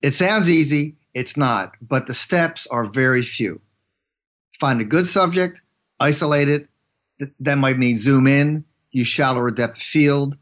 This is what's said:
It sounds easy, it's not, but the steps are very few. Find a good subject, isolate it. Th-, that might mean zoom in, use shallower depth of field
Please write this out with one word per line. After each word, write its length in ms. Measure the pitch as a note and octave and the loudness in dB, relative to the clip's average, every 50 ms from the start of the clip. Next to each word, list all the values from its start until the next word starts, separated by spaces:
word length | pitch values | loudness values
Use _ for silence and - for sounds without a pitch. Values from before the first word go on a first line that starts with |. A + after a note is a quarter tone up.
| - | 0
It 120 | C#3 C3+ | -2 0
sounds 340 | - F3+ F#3 G#3+ A3 F#3+ E3+ | 0 0 0 0 2 2 2
easy, 460 | E3+ E3 D#3 C#3 D3 D3 D3 D#3 D3+ _ _ _ _ | 4 2 2 2 0 -2 -2 -4 -8 _ _ _ _
it's 220 | B2+ B2+ - - | -10 -10 -8 -4
not, 360 | D3 C#3+ B2+ A#2+ G#2 F#2+ F2+ - _ A#2+ | -2 0 0 0 -2 -4 -6 -12 _ -10
but 240 | A2+ C3+ C3 C3 | -4 -4 -4 -4
the 80 | - B2 | -4 -10
steps 540 | - - - - F3 E3 D#3+ D#3+ - - - | -10 -6 -2 0 0 0 0 -2 -8 -12 -6
are 160 | B2+ A#2+ A#2 | -4 -4 -4
very 400 | G#2 G2+ C3+ C3 B2+ B2+ B2 B2 | -4 -2 0 0 2 2 0 -2
few. 360 | A#2+ - - A#2+ G2 E2 D#2 _ _ _ _ _ _ _ _ _ _ _ _ _ _ _ _ _ _ _ _ | -4 -6 -4 -4 -4 -4 -8 _ _ _ _ _ _ _ _ _ _ _ _ _ _ _ _ _ _ _ _
Find 200 | - C#3 C3 A#2 | -2 0 0 0
a 40 | A2 | -2
good 240 | G#2 D3 E3 F#3 F3+ | 0 0 0 0 0
subject, 520 | - G3 F#3 F3 E3+ F#3 F3+ F3+ F3+ - _ _ _ _ _ _ _ _ | 2 2 2 2 2 0 -2 -2 -4 -12 _ _ _ _ _ _ _ _
isolate 500 | C3+ D3 D3 C#3+ E3 D3+ D3+ D3 C#3+ C#3 | 0 0 0 0 0 0 2 2 2 2
it. 200 | D3 D3 D3 _ _ _ _ _ _ _ _ _ _ _ | 0 -2 -2 _ _ _ _ _ _ _ _ _ _ _
Th-, 140 | C#3 C#3 _ _ | -14 -14 _ _
that 180 | C3 C#3+ C#3 C#3 | -4 -2 0 2
might 180 | C3+ C3+ C3 | 2 2 2
mean 220 | B2+ B2+ A#2+ A#2+ A2 | 2 0 0 0 0
zoom 300 | G#2 C3+ C#3 C3+ B2+ C3+ | 2 2 4 4 4 4
in, 360 | C#3 C#3 C#3+ D3 D3+ D#3 D3+ _ _ _ _ _ _ | 4 4 2 2 0 -4 -8 _ _ _ _ _ _
use 140 | C3 A#2+ | -4 -2
shallower 460 | A#2 - - D3 C3 C3 B2+ A#2+ B2 A2 | -2 -2 -2 0 0 0 0 -2 -2 -2
depth 240 | G#2+ A#2+ A2 - | -2 -4 -4 -4
of 60 | - - | -10 -14
field 540 | - - D#3 D3 C#3+ C#3+ C#3+ C#3+ C#3+ C#3 - | -4 2 2 4 4 4 2 0 -4 -6 -10